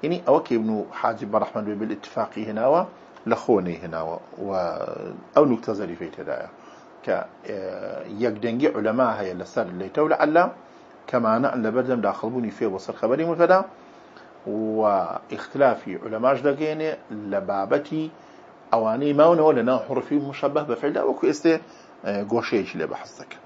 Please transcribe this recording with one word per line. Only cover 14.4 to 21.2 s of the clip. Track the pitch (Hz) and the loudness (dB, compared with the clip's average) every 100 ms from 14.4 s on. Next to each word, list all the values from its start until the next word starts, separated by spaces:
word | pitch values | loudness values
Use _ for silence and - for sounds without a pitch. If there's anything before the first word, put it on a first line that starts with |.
| 107 | -8
و | 107 110 110 107 98 87 - - | -4 -2 2 4 2 0 -6 -10
ئیختلافی | 101 - 135 135 117 - 90 | -12 -10 2 4 4 -4 -10
عولەماش | 113 110 123 135 143 | -6 0 2 2 2
دەگەێنێ | 139 156 156 156 147 - 107 104 | 0 -2 -2 -4 -6 -10 -12 -4
لە | 98 95 | -4 -2
بابەتی | 98 98 147 147 156 156 - - - - - - | -4 0 0 0 -6 -6 -10 -20 -20 -20 -20 -2
ئەوانەی | 117 110 113 147 143 | 0 2 0 0 6
ماونەوە | 156 170 156 135 | 6 8 6 4
لە | 117 | 2
ناو | 127 - | 0 0
حروفی | 127 - 147 139 | -6 0 -2 -2
مشەبە | 135 139 143 151 | -4 -2 -2 -2
بە | - | -2
فعلدا، | 147 - - | -2 0 -2
وەکو | - | 0